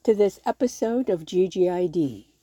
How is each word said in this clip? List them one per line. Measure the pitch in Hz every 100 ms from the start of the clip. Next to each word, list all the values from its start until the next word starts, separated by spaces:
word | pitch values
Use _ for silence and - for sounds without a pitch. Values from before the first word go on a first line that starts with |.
to | -
this | 208 202 -
episode | - - 254 - 226 240 254
of | 180
G | 156 180 185
G | 185 180
I | 180
D. | 180 165 143 101 _ _